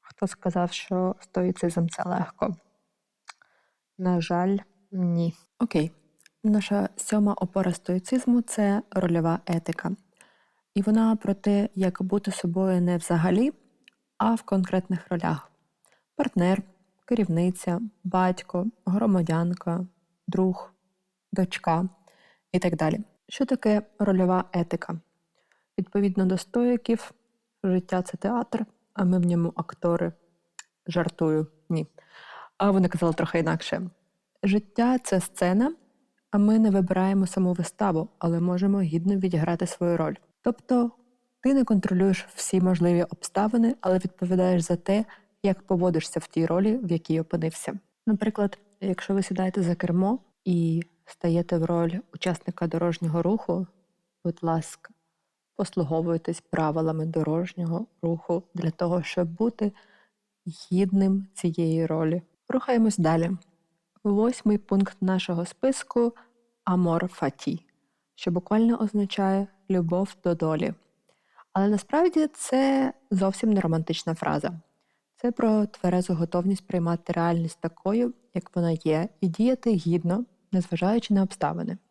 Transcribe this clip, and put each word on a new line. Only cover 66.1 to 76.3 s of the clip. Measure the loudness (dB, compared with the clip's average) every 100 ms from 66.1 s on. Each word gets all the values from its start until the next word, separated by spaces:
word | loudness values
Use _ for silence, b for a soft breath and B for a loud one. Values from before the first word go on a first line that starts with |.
| -2 B _ _ _
амор | -2 2 2 2 -2
фаті, | -4 -6 -4 -6 -6 _ _ _ _ _
що | -8 -4
буквально | -4 0 2 2 2
означає | 0 0 -2 0 0 0 -2 _ _
«любов | 0 2 0 -2 -2
до | -2
долі». | 0 0 0 -2 -6 _ _ _ b b b b
Але | 0 2
насправді | 2 0 2 2 2 0
це | -2 -2 2 2 2 0 -4 _
зовсім | 0 0 0 2
не | 2
романтична | 2 0 -2 -4 -4
фраза. | -4 -2 -2 -2 -8 _ _ _ _ _ _
Це | -4
про | 0 2 2 0
тверезу | -2 0 2 0
готовність | 0 0